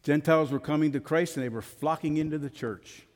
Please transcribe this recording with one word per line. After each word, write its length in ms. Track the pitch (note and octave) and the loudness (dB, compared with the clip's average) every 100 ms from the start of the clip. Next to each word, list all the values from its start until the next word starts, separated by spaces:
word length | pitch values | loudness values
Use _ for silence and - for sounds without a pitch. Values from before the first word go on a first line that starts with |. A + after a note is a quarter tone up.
Gentiles 500 | - D3+ D3 D#3+ D3 | 2 2 4 4 4
were 80 | C#3 | -2
coming 320 | - D3+ D#3 | 0 2 2
to 80 | C3+ | 0
Christ, 360 | - D#3+ E3+ - | 0 0 2 -2
and 60 | |
they 60 | B2 | -4
were 120 | A2+ | -6
flocking 580 | - - D3 D#3+ D#3 D3+ | -10 -4 -2 -2 0 0
into 200 | D#3 D3+ | -2 -4
the 100 | C#3+ | -6
church. 540 | - A#2+ F#2+ - - - | -6 -8 -8 -14 -20 -20